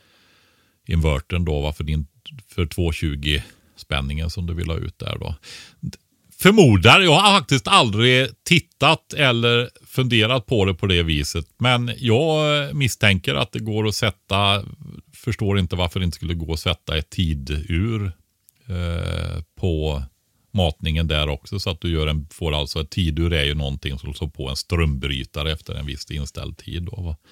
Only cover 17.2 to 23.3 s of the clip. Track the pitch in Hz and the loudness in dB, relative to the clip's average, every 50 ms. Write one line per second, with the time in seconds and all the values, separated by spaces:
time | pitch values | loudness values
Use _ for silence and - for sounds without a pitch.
17.2 | 90 78 78 71 67 69 73 73 78 - 87 82 101 117 113 107 101 92 82 - | 0 0 0 -2 -4 -6 -6 -6 -4 -2 -2 0 0 -2 -2 -4 -4 -6 -8 -10
18.2 | _ _ _ _ _ _ _ _ _ - 92 87 87 85 85 87 87 85 85 82 | _ _ _ _ _ _ _ _ _ -8 -6 -4 -4 -4 -4 -4 -4 -4 -4 -4
19.2 | 82 85 82 85 82 - _ - - 92 80 78 76 78 73 69 65 65 _ _ | -4 -6 -8 -8 -10 -12 _ -4 -2 -2 0 0 0 -2 -2 -4 -6 -10 _ _
20.2 | _ _ _ _ _ _ - 101 90 78 - - - 82 78 82 82 76 78 76 | _ _ _ _ _ _ 0 2 2 2 2 -2 -2 0 0 0 0 0 0 0
21.2 | 76 73 71 - - - - 95 - 101 85 - - 87 82 78 76 78 76 76 | 0 -2 -2 -6 -6 -8 -8 -6 -4 -4 -6 -4 -4 -2 0 0 0 0 0 -2
22.2 | 71 73 - - 87 78 73 76 71 - - 80 76 - - 104 90 80 76 80 | -4 -6 -10 -6 -4 -2 -2 -2 -2 -4 -4 -6 -6 -4 -2 -2 0 0 0 0
23.2 | 85 85 | 0 0